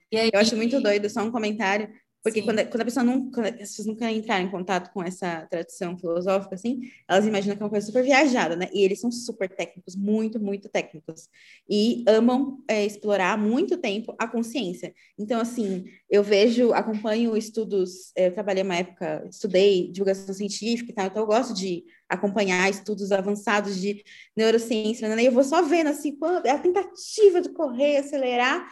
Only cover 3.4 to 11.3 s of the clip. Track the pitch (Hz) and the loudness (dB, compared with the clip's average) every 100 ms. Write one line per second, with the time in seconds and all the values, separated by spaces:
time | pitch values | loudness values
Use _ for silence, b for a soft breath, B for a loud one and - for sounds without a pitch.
3.4 | 202 - 202 - 208 220 233 220 220 196 | -4 -6 -12 -10 -8 -4 -4 -4 -2 -2
4.4 | 185 185 185 180 180 196 175 180 175 165 | -2 -4 -2 -2 -4 -8 -6 -6 -6 -6
5.4 | 165 170 170 - 175 180 175 170 180 190 | -6 -8 -8 -8 -8 -6 -4 -2 0 0
6.4 | 190 190 233 269 B B - 185 214 202 | -2 -8 -4 -4 B B 2 2 4 2
7.4 | 202 202 208 208 208 247 254 269 302 240 | 0 -2 -2 -4 0 0 4 6 4 2
8.4 | 165 165 - 202 190 196 240 240 233 220 | 0 -2 -2 2 2 2 -4 -6 -8 -6
9.4 | 190 190 170 180 185 185 202 220 220 226 | -6 -6 -10 -12 -14 -6 0 0 0 -4
10.4 | 202 202 - 185 - 156 - 160 - | -4 -6 -4 -6 -6 -10 -16 -18 -18